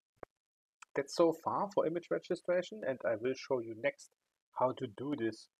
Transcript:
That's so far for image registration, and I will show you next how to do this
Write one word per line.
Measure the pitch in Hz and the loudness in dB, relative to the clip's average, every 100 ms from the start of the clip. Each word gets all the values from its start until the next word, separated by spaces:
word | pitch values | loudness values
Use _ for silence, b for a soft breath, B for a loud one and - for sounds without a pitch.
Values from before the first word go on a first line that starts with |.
| _ _ - _ _ _ _ _ - - | _ _ -18 _ _ _ _ _ -4 -2
That's | 139 - | -2 4
so | 170 - | 4 4
far | - 127 202 | 0 0 0
for | - 160 | 2 2
image | 170 - | 0 -2
registration, | 170 - 175 - 180 180 220 208 | -4 -2 -4 0 0 0 -4 -4
and | 131 - | -2 0
I | 110 | 0
will | 123 131 | 0 -2
show | - 127 | 0 -2
you | 113 110 | -2 -2
next | 135 - - _ _ _ _ - | -2 -2 -14 _ _ _ _ 0
how | 127 123 | 0 0
to | 127 101 | -6 -6
do | 131 143 | -4 0
this | 113 107 - | 0 -2 -14